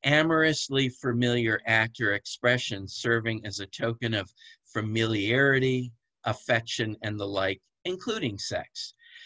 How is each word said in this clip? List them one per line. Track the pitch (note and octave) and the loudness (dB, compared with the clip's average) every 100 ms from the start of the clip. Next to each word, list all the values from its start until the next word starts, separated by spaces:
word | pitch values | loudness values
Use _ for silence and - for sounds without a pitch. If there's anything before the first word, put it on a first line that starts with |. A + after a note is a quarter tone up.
amorously | C#3 D3+ D#3+ D#3+ D#3 D3+ - C3+ C3 | 2 4 4 4 4 2 0 0 0
familiar | B2+ C3 A#2+ B2 A#2+ A2+ G#2+ A2+ | -2 -2 2 2 2 2 0 2
act | A2+ A2+ A#2 | 2 2 -2
or | A2 G2+ | -2 -2
expression | - - A#2+ B2+ - G2+ F#2+ | -6 -2 2 2 0 -6 -8
serving | - A#2+ A#2 A2+ A2 G#2+ | -4 0 2 0 -4 -6
as | G#2 | -10
a | G2 | -10
token | - A#2 A2+ A#2 | -4 -4 -2 -2
of | G#2+ F#2 _ - - _ | -2 -4 _ -20 -20 _
familiarity, | A2+ G#2+ A2+ A2+ G#2+ G2+ B2+ C#3 C3+ C3 B2+ B2 - _ _ A2+ | -6 -2 0 2 0 2 4 4 4 2 0 -4 -12 _ _ -4
affection, | A2 - A#2 A2+ - A2 G#2+ | -4 0 0 0 -4 -4 -4
and | G#2+ G#2 | -6 -6
the | G2+ | -4
like, | G2 F#2+ F#2+ _ _ F3 | -2 -2 -4 _ _ -8
including | F#3 - A3 C#3 G2+ | -6 -4 -4 -4 -4
sex. | - F2+ - - - - - - | -6 -6 -8 -12 -14 -16 -20 -20